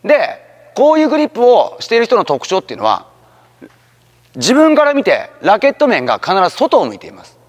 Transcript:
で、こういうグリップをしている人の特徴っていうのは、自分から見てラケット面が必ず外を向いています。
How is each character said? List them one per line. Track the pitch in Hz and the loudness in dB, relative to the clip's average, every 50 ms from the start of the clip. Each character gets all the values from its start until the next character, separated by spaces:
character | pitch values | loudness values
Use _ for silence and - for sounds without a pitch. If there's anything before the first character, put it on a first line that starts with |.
| _ | _
で、 | 302 302 277 180 - - - - - - _ - - _ | 0 0 0 0 -4 -8 -12 -20 -20 -20 _ -20 -16 _
こ | - 254 302 311 | 0 2 2 4
う | 320 | 2
い | 311 | 2
う | 285 | 0
グ | 254 | 0
リ | 311 302 | 0 -2
ッ | - | -2
プ | _ 220 240 | _ 0 2
を | 247 247 202 - - - - | 4 4 4 2 -2 -4 -14
し | - | -8
て | - 226 | -2 -2
い | 233 | -2
る | 233 | 0
人 | 226 247 | 0 0
の | 226 180 | -2 0
特 | - 147 131 - - | -2 -4 -6 -4 -4
徴 | 190 190 | -6 -6
っ | 185 | -6
て | - 123 | -6 -12
い | |
う | 101 | -4
の | 104 | -2
は、 | 110 104 - - - _ _ _ _ _ _ _ _ _ _ - - _ _ _ _ _ _ _ _ _ _ _ _ _ | -2 -2 -2 -6 -16 _ _ _ _ _ _ _ _ _ _ -20 -20 _ _ _ _ _ _ _ _ _ _ _ _ _
自 | - 120 165 247 | -8 -2 0 2
分 | 285 311 320 311 | 4 4 4 4
か | 294 302 | 2 2
ら | 285 285 | 2 0
見 | 277 269 | 0 0
て | 190 143 107 - - - - - | 0 0 -2 -2 -10 -16 -6 0
ラ | 156 202 214 | 0 0 2
ケ | - 277 | 2 -2
ッ | 269 | 0
ト | - 294 | 0 0
面 | 269 226 147 127 | 0 0 0 0
が | 123 113 101 | -2 -4 -4
必 | - - 185 196 185 170 | -2 -2 0 0 0 -2
ず | |
外 | - - 277 339 - 269 | -2 -2 -2 0 2 0
を | 180 | 0
向 | 120 104 | 0 -8
い | 92 | -12
て | - | -18
い | - - | -20 -20
ま | - - | -20 -20
す。 | - _ _ _ | -20 _ _ _